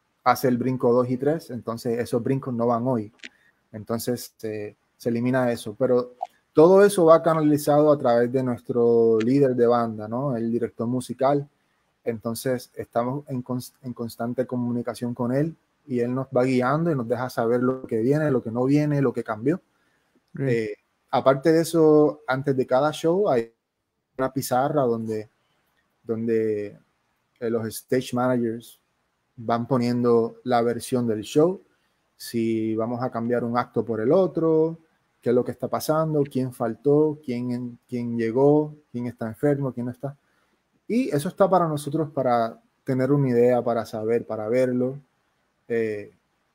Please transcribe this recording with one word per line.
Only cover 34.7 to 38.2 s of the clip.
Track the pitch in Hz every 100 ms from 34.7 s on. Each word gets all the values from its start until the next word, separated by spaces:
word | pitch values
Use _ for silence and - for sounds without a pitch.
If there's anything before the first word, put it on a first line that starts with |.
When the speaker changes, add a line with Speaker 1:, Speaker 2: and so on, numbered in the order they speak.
| 165 _ _ _ _
Speaker 1:
qué | 120
es |
lo | 120
que | 117
está | - 123
pasando, | 117 - 156 160 151
quién | 143 127 127
faltó, | - 117 110 143 147 151 151
quién | - 120 123
en-, | 123 123 120 -
quién | 123 120
llegó, | 117